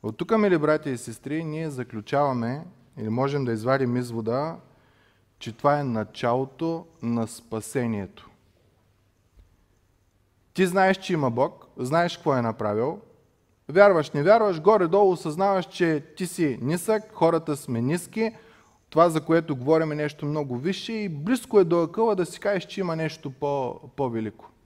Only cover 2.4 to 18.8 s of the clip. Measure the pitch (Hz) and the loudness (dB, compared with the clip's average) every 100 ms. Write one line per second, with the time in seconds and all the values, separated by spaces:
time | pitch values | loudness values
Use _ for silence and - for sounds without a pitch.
2.4 | 117 135 175 - _ - 107 117 135 143 | -2 -6 -10 -20 _ -10 -4 -2 0 0
3.4 | 127 113 113 135 127 123 123 113 110 123 | -2 -2 0 0 2 0 -2 -6 -2 -2
4.4 | 151 165 - _ _ _ _ _ _ _ | -4 -8 -16 _ _ _ _ _ _ _
5.4 | - 110 143 147 143 113 107 - 120 123 | -14 -2 2 2 0 -4 -4 -4 -2 0
6.4 | 135 - 165 165 - _ 117 117 113 - | -2 -6 -6 -6 -10 _ -4 -2 -4 -8
7.4 | - 110 107 139 120 107 92 - - _ | -10 -8 -6 -4 -2 -4 -6 -12 -20 _
8.4 | _ _ _ _ _ _ _ _ _ _ | _ _ _ _ _ _ _ _ _ _
9.4 | - _ _ _ _ _ _ _ _ _ | -20 _ _ _ _ _ _ _ _ _
10.4 | _ - 180 185 190 190 - 175 135 117 | _ 0 2 4 4 2 0 0 0 2
11.4 | 147 - - - 127 160 175 - - 135 | 0 -2 -20 -8 -2 0 0 -2 0 0
12.4 | 117 110 107 104 127 196 - _ _ _ | 0 -2 -2 0 -2 -4 -14 _ _ _
13.4 | _ _ _ 156 202 175 143 147 147 226 | _ _ _ 6 8 6 2 0 4 6
14.4 | 214 170 160 214 175 190 202 170 165 156 | 4 2 4 4 4 4 4 2 -4 -2
15.4 | 196 196 180 - 170 156 143 - 180 - | 0 0 -2 -2 0 0 -4 -10 -8 -2
16.4 | 160 113 117 175 - 214 208 - 214 165 | -2 -2 -4 -4 0 -2 -2 2 2 2
17.4 | 160 143 - 117 123 170 170 220 220 220 | -2 -6 -4 -2 -2 -2 -4 -4 -4 -4
18.4 | - - _ _ | -20 -20 _ _